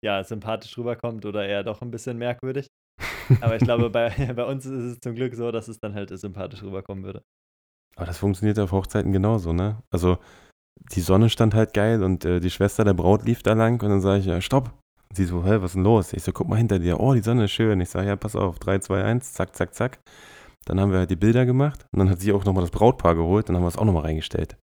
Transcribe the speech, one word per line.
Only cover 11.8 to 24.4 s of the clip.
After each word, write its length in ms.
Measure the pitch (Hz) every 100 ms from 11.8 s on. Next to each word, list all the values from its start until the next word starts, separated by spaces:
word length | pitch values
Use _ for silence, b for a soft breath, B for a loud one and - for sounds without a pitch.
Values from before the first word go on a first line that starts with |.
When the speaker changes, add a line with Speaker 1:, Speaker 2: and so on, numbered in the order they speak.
| 104 113
Speaker 2:
und, 220 | 95 92 85
äh, 140 | 90
die 100 | 90
Schwester 340 | - 101 -
der 100 | 107
Braut 320 | 90 85 107 110
lief 180 | 117
da 100 | -
lang 280 | 110 113 120
und 80 | 104
dann 120 | 98
sag 180 | 95 98
ich, 60 | 95
"Ja, 160 | 85
stopp." 300 | - 135 120 - _ _ _
Und 60 | -
sie 80 | 90
so, 180 | 87 87
"Hä, 120 | 107
was 100 | 90
ist 40 | 90
denn 80 |
los?" 300 | 92 113 90
Ich 100 | -
so, 80 | -
"Guck 160 | - -
mal 80 | 107
hinter 220 | 117 98
dir. 200 | 85 85
Oh, 140 | 123
die 80 | 131
Sonne 240 | 104 120 104
ist 60 |
schön." 280 | - 113 101
Ich 80 | 90
sag, 160 | 92 101
"Ja, 100 | 101
pass 180 | 113 104
auf. 240 | 98 -
Drei, 200 | - 95
zwei, 240 | - 95
eins, 300 | 104 120 -
zack, 220 | - 95 -
zack, 180 | - -
zack." 240 | 120 - B B B B B B -
Dann 140 | 92
haben 120 | 98
wir 80 | 92
halt 120 | 90
die 40 | 90
Bilder 300 | 104 117 127
gemacht 400 | 127 147 139 -
und 60 | -
dann 100 | 95
hat 100 | 90
sie 140 | 98
auch 120 | 101 98
nochmal 180 | 95
das 80 | 87
Brautpaar 440 | - 107 127 87 82
geholt, 340 | 82 98 107
dann 60 | 90
haben 80 |
wir 60 | 87
es 80 | 85
auch 80 | 110
nochmal 180 | 90
reingestellt. 540 | 76 80 - -